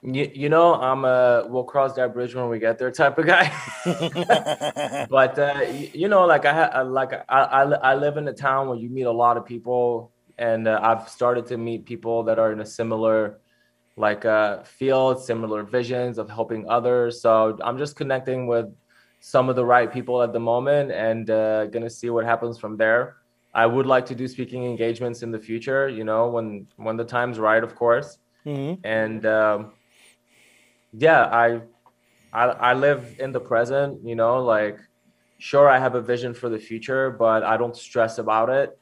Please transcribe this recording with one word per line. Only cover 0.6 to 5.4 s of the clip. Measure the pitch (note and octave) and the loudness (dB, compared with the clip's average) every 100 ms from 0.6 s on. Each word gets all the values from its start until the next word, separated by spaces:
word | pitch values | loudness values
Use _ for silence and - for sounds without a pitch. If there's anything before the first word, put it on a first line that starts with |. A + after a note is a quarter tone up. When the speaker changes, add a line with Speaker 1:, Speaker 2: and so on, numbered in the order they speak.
| E3+ D#3+ | 6 4
Speaker 1:
I'm | B2+ C3+ | 2 0
a, | C3 B2+ B2 A#2+ A2+ | 2 4 4 4 2
"We'll | B2+ B2 | -4 -2
cross | C#3+ C3+ C3 | 0 0 0
that | B2+ | -4
bridge | A2+ A#2+ | -4 -6
when | B2 A#2+ | -6 -6
we | A#2 | -2
get | A2+ A2+ | -2 -2
there" | B2+ | -4
type | - C#3+ C#3 | 2 2 2
of | D#3+ | 4
guy. | F3+ E3 D3 - - | 4 4 -2 -12 -8
<laughs> | F3 E3+ E3 C#3+ E3+ A#3 A3+ D3 C#3+ C#3+ D3 C#3+ C3 | -6 -4 -4 -4 2 2 2 -4 -4 -6 -6 -6 0
Speaker 2:
<laughs> | |
Speaker 1:
But, | C3+ B2+ | 4 4
uh, | D3 | 2